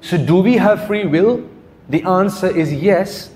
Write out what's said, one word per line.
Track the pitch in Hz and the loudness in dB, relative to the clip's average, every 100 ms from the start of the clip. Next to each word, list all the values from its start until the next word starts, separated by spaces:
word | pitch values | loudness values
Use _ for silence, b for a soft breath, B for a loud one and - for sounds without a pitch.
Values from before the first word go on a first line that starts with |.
So | - 175 | -2 -2
do | 127 175 | 2 2
we | 190 240 | 4 2
have | 202 208 208 | 2 0 -2
free | 208 190 | -4 0
will? | 151 202 240 - - - - - | 2 2 0 -6 -20 -20 -20 -6
The | 151 | -4
answer | 165 185 196 202 190 | 0 0 0 -2 -4
is | 160 156 | -2 -2
yes | 143 180 180 196 - - | -2 0 0 0 -8 -16